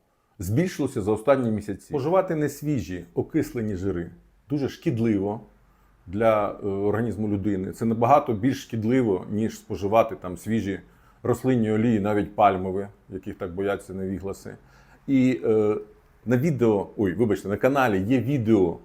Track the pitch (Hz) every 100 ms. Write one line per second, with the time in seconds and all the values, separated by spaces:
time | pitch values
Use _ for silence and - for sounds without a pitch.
0 | _ _ _ - 90 117 185 - 135 117
1 | 101 107 - 135 120 107 104 98 - 147
2 | 143 185 180 160 147 - 151 139 87 90
3 | 85 - - 156 - 120 107 92 98 87
4 | 85 - _ _ - 147 131 - 170 117
5 | 117 101 101 113 - _ _ _ _ _
6 | - 98 113 107 104 - 101 98 101 104
7 | 117 101 107 104 104 95 95 - 113 113
8 | 117 147 - 107 123 123 - 113 107 131
9 | 117 92 95 104 110 - - 92 101 113
10 | - 95 90 85 101 113 95 92 - _
11 | _ _ 117 123 131 123 107 107 120 110
12 | 101 104 92 - 101 92 95 95 101 -
13 | - 95 - 95 95 87 98 95 - 95
14 | 95 92 98 - 107 104 - - _ -
15 | - 135 127 123 120 110 104 107 - -
16 | _ _ 107 123 160 127 117 101 - -
17 | 98 85 117 95 98 101 127 139 127 95
18 | 98 131 113 143 110 107 87 -